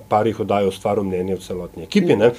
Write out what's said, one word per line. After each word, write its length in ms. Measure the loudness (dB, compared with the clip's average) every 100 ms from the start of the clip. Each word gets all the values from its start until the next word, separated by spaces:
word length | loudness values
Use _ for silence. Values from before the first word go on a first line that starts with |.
| -2
parih 300 | 0 2 0
oddaj 300 | 0 0 0
ustvaril 360 | -2 -2 -2
mnenje 300 | -2 -2 -2
o 40 | -4
celotni 440 | -6 -10 -10 -12
ekipi, 320 | -2 0 2 4
ne. 140 | 4